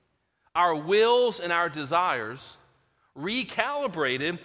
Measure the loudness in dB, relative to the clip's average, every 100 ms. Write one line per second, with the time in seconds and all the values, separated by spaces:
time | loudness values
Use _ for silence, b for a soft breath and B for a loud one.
0 | _ _ _ _ _ 2 2 2 2 4
1 | 6 4 2 0 -2 0 0 -4 -2 0
2 | 2 0 -4 -10 -16 -20 _ _ _ _
3 | _ -10 -4 -4 -4 -4 -4 -4 -4 -2
4 | -2 -2 -4 -6